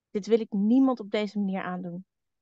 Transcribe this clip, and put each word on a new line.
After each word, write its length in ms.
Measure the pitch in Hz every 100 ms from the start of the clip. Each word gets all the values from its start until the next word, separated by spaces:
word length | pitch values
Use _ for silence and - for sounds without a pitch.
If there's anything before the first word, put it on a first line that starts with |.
| _
Dit 160 | 208 190
wil 120 | 226
ik 120 | 220
niemand 480 | 202 208 254 262 247
op 120 | 202
deze 280 | 214 208 208
manier 220 | 196 190
aandoen. 420 | 180 180 180 175 - _ _ _